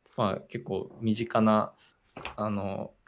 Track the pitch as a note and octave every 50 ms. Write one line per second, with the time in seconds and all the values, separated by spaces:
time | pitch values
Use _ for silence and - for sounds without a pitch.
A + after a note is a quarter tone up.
0 | _ _ _ - A#2 G2 F#2+ - - _ - - - - F#2+ F#2+ - - - -
1 | A#2 A2+ G#2+ G#2+ A#2 A#2 - A#2 A2 A2 G#2+ G#2+ - - - - - - - _
2 | _ _ _ - - - - - G#2+ A2 G#2 G2+ G2 G2 G2 - - - _ _
3 | _